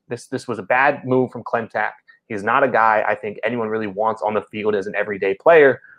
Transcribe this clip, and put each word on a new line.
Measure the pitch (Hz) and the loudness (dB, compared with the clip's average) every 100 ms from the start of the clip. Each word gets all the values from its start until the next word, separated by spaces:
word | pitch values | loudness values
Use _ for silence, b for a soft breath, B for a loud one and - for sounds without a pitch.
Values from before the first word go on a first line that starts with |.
| _ | _
This, | 117 - | -14 -8
this | 127 - | -10 -6
was | 110 | -8
a | |
bad | 92 127 143 139 | -2 2 2 0
move | 127 127 123 | 0 0 0
from | 120 | -6
Klemtak. | - 120 110 110 107 - b b _ | -6 -6 -4 -6 -6 -8 b b _
He's | 107 | -4
not | 107 131 | 0 2
a | 135 | 4
guy | 110 113 107 107 | 4 4 2 0
I | |
think | 107 107 101 | -4 -6 -6
anyone | 113 123 110 | -4 -4 -4
really | 110 104 | -4 -4
wants | 95 110 104 | -2 -2 -2
on | 107 | -2
the | 107 | -2
field | - 107 107 | -6 -4 -2
as | 104 98 | -2 -4
an | |
everyday | 98 104 98 98 | -4 -4 -2 -2
player. | 98 160 165 135 120 b | 0 4 6 6 4 b